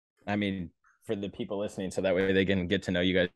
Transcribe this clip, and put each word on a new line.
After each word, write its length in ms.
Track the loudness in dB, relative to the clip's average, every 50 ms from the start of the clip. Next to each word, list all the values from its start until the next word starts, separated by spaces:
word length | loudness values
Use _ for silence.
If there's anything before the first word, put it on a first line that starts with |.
| _ _ _ _ -6
I 100 | -4 -2
mean, 340 | 0 0 -2 -2 -4 -8 -10 _ _ _ _ _ _ -8
for 100 | -8 -6
the 140 | -6 -6 -8
people 300 | -8 -10 -8 -6 -4 -6
listening, 320 | -6 -6 -6 -6 -6 -4
so 100 | -4 0
that 120 | 2 2 4
way 180 | 4 4 4
they 120 | 4 4 4
can 220 | 4 2 0 2
get 160 | 0 -2 -2 0
to 60 | 0
know 100 | 0 2
you 140 | 2 2 4
guys 140 | 2 2 0 -2